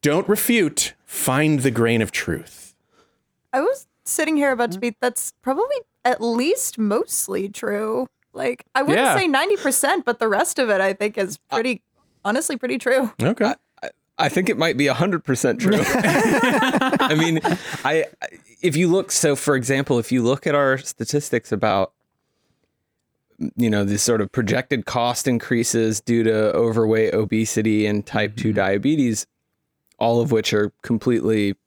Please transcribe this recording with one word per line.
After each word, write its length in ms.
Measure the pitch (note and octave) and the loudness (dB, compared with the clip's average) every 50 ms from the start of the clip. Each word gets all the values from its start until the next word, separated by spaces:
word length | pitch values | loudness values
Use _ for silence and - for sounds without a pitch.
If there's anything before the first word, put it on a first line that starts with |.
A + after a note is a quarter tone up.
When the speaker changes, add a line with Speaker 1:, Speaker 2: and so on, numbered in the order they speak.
Speaker 1:
Don't 260 | - D3 D3 E3+ G3 - | 0 2 0 0 0 0
refute, 640 | G#3 G#3 - - A#3+ A#3 F#3 D3 - - - - - _ _ | 0 0 2 0 2 2 2 0 0 -4 -6 -6 -6 _ _
find 560 | - - - - - C3 C#3 D3+ D#3 D#3 C#3+ | -14 -8 -4 -2 0 0 2 2 2 2 2
the 100 | B2 C3+ | 2 0
grain 320 | A#2 A#2 A#2 A#2 A#2 A2+ | 2 2 2 2 4 2
of 100 | A2 G2+ | 0 0
truth. 640 | - - - - E2 - - - - - - - _ _ _ _ _ _ _ _ _ _ _ _ _ _ _ _ | -2 -6 -4 -4 -6 -6 -6 -14 -20 -20 -20 -20 _ _ _ _ _ _ _ _ _ _ _ _ _ _ _ _
Speaker 2:
I 80 | - C4 | -4 -2
was 260 | D4+ A4 C5+ C5+ - _ _ _ _ | 0 0 -2 -4 -8 _ _ _ _
sitting 320 | - - - D#4 D4+ D#4+ | -6 -2 -2 0 0 0
here 160 | D4 C#4+ C#4 | 2 2 0
about 180 | C4 A3+ A#3+ A3+ | 0 0 -2 -4
to 60 | F3 F#3+ | -2 -4
be, 180 | A3 A#3+ G#3+ _ | -6 -6 -4 _
that's 320 | - B3 A#3+ - - - _ _ | -4 -4 -4 -4 -10 -10 _ _
probably 340 | _ B3+ C4+ D4 A4 C5 C#5+ B4+ A4+ _ _ _ _ | _ -4 -2 -2 -2 -2 -4 -6 -8 _ _ _ _
at 160 | A#3+ B3+ - | -2 -2 0
least 580 | A3 A#3 A3+ A#3 B3 D#4 G#4+ C5 - - - - | -2 -2 0 0 0 0 0 -2 -2 -8 -4 -2
mostly 720 | A3 G#3 G3+ B3 A4 - - - - - F#3+ F#3+ G3 G3 | -2 0 0 -2 -2 -2 -4 -6 -6 -4 -4 -4 -4 -6
true. 580 | G#3 - - G#3 G#3 G#3 A3 A3 A3 B3 B3+ - _ _ _ _ | -8 -8 -6 -4 -4 -4 -4 -4 -4 -4 -6 -6 _ _ _ _
Like, 320 | _ - C4 - B3+ - - _ _ | _ -6 -4 -4 -4 -6 -12 _ _
I 80 | - | 0
wouldn't 160 | C4+ - D3 G3 C4 | 2 2 2 2 4
Speaker 3:
Yeah. 120 | C4+ - | 2 2
Speaker 2:
say 100 | G4+ F#4+ | 2 2
ninety 300 | E4+ C#4 C4+ D#4 F#4+ G#4 | 2 2 2 2 2 0
percent, 480 | - - C#4 C4 - - C#4 F4+ F#4+ C4 | 0 0 -2 0 0 0 0 0 0 0
but 140 | - A#3 - | -2 -2 0
the 80 | A#3 A3 | 0 0
rest 300 | G3+ G3+ D#4+ - - - | 2 0 0 -2 0 -2
of 120 | C4 A3 | 0 2
it, 100 | G#3 F#3 | 2 2
I 120 | F#3+ F#3+ | 2 0
think, 260 | G3 - G#3 G#3+ G#3 - | 0 -2 -4 -4 -2 -2
is 200 | G3 F#3+ - - _ _ | -4 -4 -6 -14 _ _
pretty, 320 | - A3+ A3+ C4 A#3+ - _ _ _ _ _ _ _ _ _ | -4 -2 -2 -2 -4 -4 _ _ _ _ _ _ _ _ _
honestly, 320 | G3+ G#3+ C4+ - - D4+ | -2 -2 -2 -2 -4 -6
pretty 220 | A#3+ - B3 C4 B3+ | -6 -4 -4 -4 -2
true. 320 | - B3+ B3+ C4 C4+ G#3+ - - | 0 0 0 2 0 -2 -4 -2
Speaker 1:
Okay. 260 | A2+ D3+ - - G#3+ | 0 0 0 2 0
Speaker 4:
I, 80 | G#3 - _ _ _ _ - | -2 -2 _ _ _ _ -14
I, 80 | - - _ _ _ _ _ - | -14 -14 _ _ _ _ _ -2
I 100 | - - | -2 0
think 200 | - - F#3 G3 | 2 0 0 2
it 80 | - | 0
might 200 | - D#3+ E3 C#3 | 0 0 0 2
be 100 | B2 D3 | 2 2
a 80 | C#3 B2+ | 2 2
hundred 300 | A#2+ D#3+ G3 F#3+ D#3+ - | 2 0 0 0 -2 0
percent 360 | - C3+ - - B2+ A2+ - | -2 -2 2 2 0 0 2
true. 200 | A#3+ F#3+ G#3 G3 | 2 2 2 2
<laughs> 0 | |
I 1400 | - - - B3+ - G3+ - C#4 A3+ A3+ - C4 - B3 C4 - - C4 B3+ A3+ C4 C4 - - C#4 B3 D#3+ D#3 | 2 0 0 0 2 2 2 2 4 4 2 2 2 2 2 2 0 0 0 0 0 0 0 0 0 2 2 2
mean, 220 | D#3+ E3+ D#3+ D#3+ - - F3 F3+ - - - - - | 2 2 0 0 0 0 -2 -2 -4 -12 -14 -6 -4
I, 200 | C3+ D3+ D#3+ - - - _ | 0 0 0 -2 -2 -8 _
I, 60 | - - - E2+ _ _ A#2 _ | -14 -14 -14 -18 _ _ -16 _
if 140 | - F3 C3+ | -2 0 2
you 100 | D3+ F#3 E3+ | 2 2 4
look, 220 | E3+ F#3+ F#3+ F#3+ | 2 2 0 0
so 240 | - - E3+ D3+ C#3+ | -2 0 2 2 0
for 220 | C3+ - D3 D3 | 0 0 0 0
example, 420 | C3 A#2+ B2 C3+ C3+ C#3 - C#3 A#2+ | 0 2 0 0 0 2 2 0 0
if 140 | A2 - | 0 0
you 100 | B2 B2+ | 0 2
look 240 | A#2 A#2 C3+ C#3 - | 2 2 0 0 0
at 80 | E3+ C#3+ | 0 0
our 240 | D3 C#3+ C3+ C3 C3 | 2 2 2 2 0
statistics 720 | C3+ - - _ A#2 - - D3 C#3+ - - A#2 - - | -2 -10 -10 _ -8 -2 -2 -4 -2 0 -2 -2 -2 -2
about, 420 | - G2 G#2+ A2 F#2+ G2 F#2+ - _ _ _ _ _ _ _ _ _ _ _ _ _ _ _ _ _ _ _ _ _ _ _ _ _ _ _ _ _ _ - - _ | -4 -2 0 2 2 2 0 -2 _ _ _ _ _ _ _ _ _ _ _ _ _ _ _ _ _ _ _ _ _ _ _ _ _ _ _ _ _ _ -8 -8 _
you 140 | - A#2+ A2+ | 0 0 2
know, 140 | G#2+ G#2 G2+ | 2 2 0
the 140 | G2+ G2+ G2+ | 0 0 0
sort 220 | - - A#2+ A2 | 0 0 2 0
of 100 | G#2 G2 | 0 -2
projected 520 | - - A#2 G2 C#3 B2+ B2+ _ C#3+ A#2+ G2+ | -2 -4 -2 0 0 -2 0 _ -4 -4 -4
cost 400 | - - B2 A#2+ A#2+ B2 - - C3+ | -4 -2 -2 -2 0 -2 -2 -2 0
increases 720 | B2 A#2 - - B2+ A#2 A#2 - - A#2 A2+ A2 A2 G#2+ | 0 -2 0 -2 0 0 0 0 0 0 0 0 0 -2
due 220 | _ - A#2 A#2 A2+ | _ 0 0 2 2
to 280 | A2+ A2 G#2+ G#2+ G#2+ - | 2 2 2 2 2 2
overweight, 600 | D#2+ A2+ A#2 A2 A2+ A2+ G#2+ A2 A2 A2 G#2+ - | 2 0 2 2 2 2 2 4 2 2 2 2
obesity, 720 | G2+ A2 G2 - A2 A2+ A2 - A2 G#2+ A2+ G#2+ G#2+ G#2+ | 0 0 0 0 -2 0 0 -2 0 0 2 2 2 2
and 180 | G#2 G#2 G#2 G#2 | 2 0 -2 -4
type 300 | - - G#2+ G#2+ G2+ G#2 | -4 -2 -2 -2 -2 -4
two 120 | A2+ G#2+ A2 | -4 -4 -2
Speaker 3:
Mm-hmm. 60 | G#2 | 0
Speaker 4:
diabetes, 680 | G#2 G2 F#2+ G2 G2+ G2 C#3 D#3 D#3 C#3 A#2+ A2 - - _ _ _ _ _ _ _ _ _ _ _ _ _ _ _ | 0 0 0 0 0 0 0 0 2 0 0 0 -4 -6 _ _ _ _ _ _ _ _ _ _ _ _ _ _ _
all 220 | A2 A#2 A#2 A#2+ | 0 2 2 2
of 100 | A#2 C#3 | 2 2
which 200 | B2+ A2 G#2+ - | 2 0 0 2
are 180 | - G#2 G#2 G2+ _ _ | 0 0 0 0 _ _
completely 760 | - - A#2+ A2 - B2+ A#2+ A2+ B1+ G2+ A2 G#2+ G#2 G2+ G2 _ _ | -4 -2 -2 0 0 0 0 0 0 0 0 2 0 0 -2 _ _